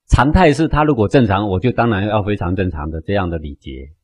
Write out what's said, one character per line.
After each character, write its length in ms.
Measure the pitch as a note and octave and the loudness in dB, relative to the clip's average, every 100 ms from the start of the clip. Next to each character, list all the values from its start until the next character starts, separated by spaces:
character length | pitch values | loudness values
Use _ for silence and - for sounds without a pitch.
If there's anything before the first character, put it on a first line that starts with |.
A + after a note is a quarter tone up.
| - | 0
常 220 | - C3+ | 2 4
态 220 | F3+ E3+ | 4 4
是 140 | C3+ D#3+ | 4 0
他 160 | D3 | 0
如 100 | D3+ | 0
果 140 | A#2+ G2+ | 2 2
正 180 | C#3+ A2 | 2 2
常， 240 | F#2+ G#2 | 0 0
我 100 | F#2 | 0
就 120 | B2+ | 0
当 180 | A2+ A#2 | 0 0
然 180 | F#2+ G#2 | 0 0
要 140 | G#2+ | -2
非 140 | F#2+ G#2 | -2 -4
常 200 | F2 F2+ | -4 -2
正 140 | F#2 | -4
常 180 | D#2 D#2 | -4 -8
的 100 | D#2+ | -8
这 140 | F2 G2+ | -4 -2
样 120 | F2+ | -2
的 120 | E2 | -6
礼 160 | D2+ C#2+ | -10 -14
节， 340 | D2 C2 C#2 _ | -16 -16 -18 _